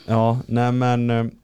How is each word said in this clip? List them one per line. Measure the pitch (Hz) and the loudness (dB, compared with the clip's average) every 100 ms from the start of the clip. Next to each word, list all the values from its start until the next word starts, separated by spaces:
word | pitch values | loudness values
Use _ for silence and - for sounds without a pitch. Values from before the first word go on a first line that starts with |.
| - | -2
Ja, | 113 113 120 - | 0 2 0 -2
nej | 117 120 | -2 0
men, | 123 123 120 120 | 0 0 0 0
eh, | 117 117 - | 0 -2 -8